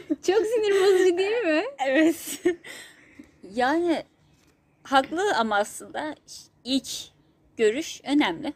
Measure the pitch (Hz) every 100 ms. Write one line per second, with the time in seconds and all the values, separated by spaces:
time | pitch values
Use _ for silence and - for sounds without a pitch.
0 | - 302 - 403 427 466 415 392 381 370
1 | 370 349 392 466 381 302 453 571 269 269
2 | 320 311 - - 359 339 - - - -
3 | _ - - _ 180 208 247 320 349 277
4 | - _ _ _ _ _ _ _ - 277
5 | 269 320 415 294 226 202 208 - 208 226
6 | 302 - - - - _ 240 269 - -
7 | - _ _ _ _ - 214 247 320 -
8 | - 285 226 165 -